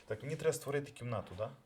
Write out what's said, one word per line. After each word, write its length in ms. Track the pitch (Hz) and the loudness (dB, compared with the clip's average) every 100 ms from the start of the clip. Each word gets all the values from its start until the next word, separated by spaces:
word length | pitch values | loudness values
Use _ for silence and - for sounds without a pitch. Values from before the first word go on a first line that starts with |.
| - | -6
Так, 160 | 113 | -4
мені 140 | 135 156 | -2 4
треба 160 | 160 | 4
створити 400 | - 135 143 143 | 4 2 0 0
кімнату, 420 | - 120 107 - 87 | -6 -2 -2 -2 -2
да? 120 | 113 - | -2 -4